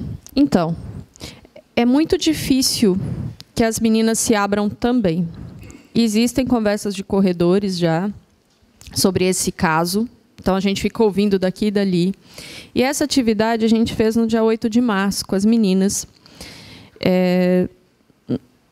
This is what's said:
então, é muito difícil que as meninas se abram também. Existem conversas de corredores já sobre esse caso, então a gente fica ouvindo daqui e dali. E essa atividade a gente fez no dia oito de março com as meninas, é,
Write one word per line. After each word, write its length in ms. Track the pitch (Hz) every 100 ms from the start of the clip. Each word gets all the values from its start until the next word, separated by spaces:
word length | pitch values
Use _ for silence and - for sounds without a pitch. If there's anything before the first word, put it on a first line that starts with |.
| - - -
então, 400 | 262 285 185 165 160 - - - _ - - - - -
é 100 | -
muito 320 | 240 277 320 359
difícil 840 | 320 302 - 262 254 - 202 185 - - - - -
que 100 | -
as 140 | 226 220
meninas 400 | 226 220 226 220
se 160 | -
abram 360 | 208 202 208 208
também. 580 | - 240 247 190 165 170 - - - - - _
Existem 520 | 226 233 208 240 269 247
conversas 480 | 240 208 208 208
de 100 | 190
corredores 720 | - 196 190 175 175 196 196 175
já 340 | 165 160 208 - - _ _ _ _ _ -
sobre 320 | - 196 180 185
esse 260 | 180 185
caso, 560 | - 180 160 175 202 240 - _ -
então 180 | 190 190
a 40 |
gente 200 | 196 196
fica 220 | 208 -
ouvindo 360 | 214 185 208 190
daqui 280 | 185 - 208
e 40 |
dali. 440 | 202 196 175 180 - - - - - -
E 80 | -
essa 220 | - -
atividade 600 | 294 285 226 214 220 233
a 40 | 220
gente 260 | 220 226
fez 220 | - 220 233
no 100 | 226
dia 160 | 226
oito 280 | 220 226 233
de 100 | 233
março 460 | 247 190 196 - -
com 80 |
as 100 | 196
meninas, 640 | 208 233 196 190 196 - - _ - - - - - - - -
é, 680 | 185 185 180 180 180 180 - - _ _ _ _ - 127 - _ _